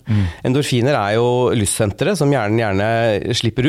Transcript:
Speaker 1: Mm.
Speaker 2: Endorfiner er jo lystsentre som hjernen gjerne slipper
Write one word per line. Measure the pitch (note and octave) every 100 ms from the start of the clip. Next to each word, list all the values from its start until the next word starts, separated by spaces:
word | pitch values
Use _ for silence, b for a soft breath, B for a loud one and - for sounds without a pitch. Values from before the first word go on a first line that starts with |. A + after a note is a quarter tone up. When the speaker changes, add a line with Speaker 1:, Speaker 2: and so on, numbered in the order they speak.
| -
Speaker 1:
Mm. | G#2+ F#2 B
Speaker 2:
Endorfiner | - C3 C#3+ B2 B2
er | C#3 G2+ A2+
jo | A#2+ B2 B2 G#2+
lystsentre | G2+ - G#2+ F#2+ C#3+
som | G3+ C#3+
hjernen | C#3+ G2+ A2+
gjerne | A2 F#2+ G#2+ A2+ A#2 G2+ -
slipper | A#2+ A#2 -